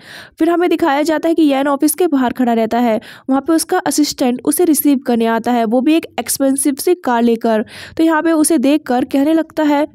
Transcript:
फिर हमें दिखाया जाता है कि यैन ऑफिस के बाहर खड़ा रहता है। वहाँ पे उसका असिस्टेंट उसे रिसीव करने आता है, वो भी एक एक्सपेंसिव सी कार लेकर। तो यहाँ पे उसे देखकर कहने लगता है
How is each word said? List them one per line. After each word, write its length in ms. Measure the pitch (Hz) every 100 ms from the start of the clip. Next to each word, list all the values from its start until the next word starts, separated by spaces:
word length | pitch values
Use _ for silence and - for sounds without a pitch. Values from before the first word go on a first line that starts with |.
| - - - -
फिर 120 | 320
हमें 200 | 339 349
दिखाया 320 | 330 330 277
जाता 260 | 302 302 330
है 60 |
कि 80 | 330
यैन 260 | 302 269 285
ऑफिस 260 | 277 302
के 120 | - 359
बाहर 260 | 277 240
खड़ा 200 | - 240
रहता 260 | 226 220 233
है। 220 | 240 214 - - -
वहाँ 100 | 269
पे 120 | 277
उसका 260 | 320 - 370
असिस्टेंट 640 | 294 302 294 - 254 247
उसे 200 | - 302
रिसीव 340 | 339 285 294 269
करने 280 | 262 233 226
आता 260 | 226 240
है, 120 | 247
वो 160 | 226 254
भी 140 | 277
एक 120 | 320 - -
एक्सपेंसिव 540 | - - 269 277 294
सी 200 | 277 359
कार 280 | 349 254 233
लेकर। 420 | 233 233 226 214 220 - - -
तो 80 |
यहाँ 180 | 320 311
पे 100 | 330
उसे 260 | 320 302 320
देखकर 460 | 269 302 302 247
कहने 280 | 269 269 285
लगता 280 | 320 311 -
है 240 | 302 285 302